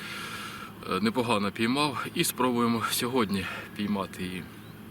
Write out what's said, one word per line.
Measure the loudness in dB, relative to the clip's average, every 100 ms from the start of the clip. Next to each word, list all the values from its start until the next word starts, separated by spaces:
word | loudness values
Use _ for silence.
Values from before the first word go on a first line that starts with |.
| -10 -8 -8 -8 -8 -10 -12 -8 -2
Е, | 2
непогано | 2 2 2 2 2
піймав | 2 2 4 2 0 -2
і | 0
спробуємо | 0 2 2 4 4 4 2
сьогодні | 0 2 2 4 2 -2 -6 -8 -4
піймати | 0 0 -2 -4
її. | -4 -4 -8 -12 -16 -16 -16